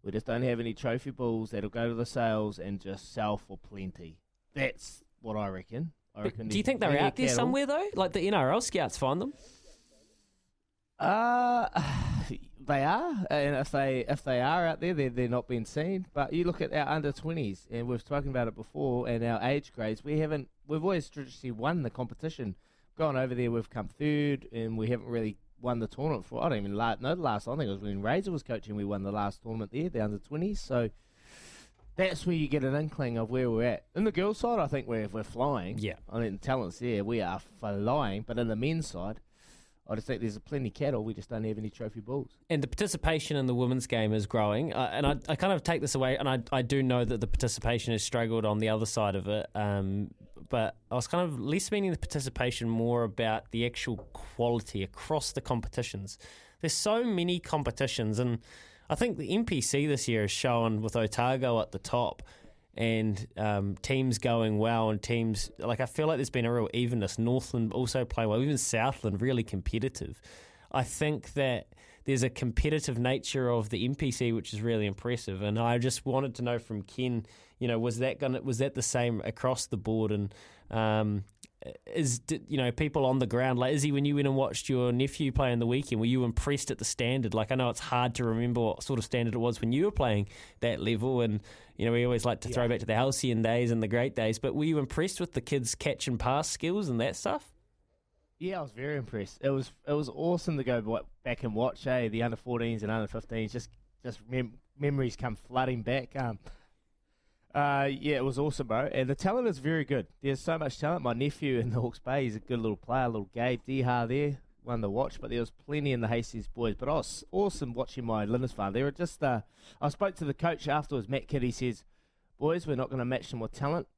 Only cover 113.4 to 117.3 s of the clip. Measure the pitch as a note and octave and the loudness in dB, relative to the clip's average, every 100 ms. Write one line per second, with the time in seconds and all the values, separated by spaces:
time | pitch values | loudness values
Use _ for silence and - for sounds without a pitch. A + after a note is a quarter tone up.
113.4 | A#2+ B2 - C3+ B2 B2 A#2 C3 D3 C#3 | 0 0 -2 0 2 2 2 2 0 -2
114.4 | - _ - A#2+ G#2 G#2 C3+ - A#2 A#2 | -10 _ -6 -2 0 0 -2 -4 -4 -2
115.4 | A#2 - - D3 C#3+ B2+ A2 A#2 A#2 A#2 | -4 -6 -6 -2 0 0 2 0 -2 -8
116.4 | - - A#2 G2+ B2+ D#3 G#2+ - - | -8 -2 -2 0 0 0 -2 -10 -4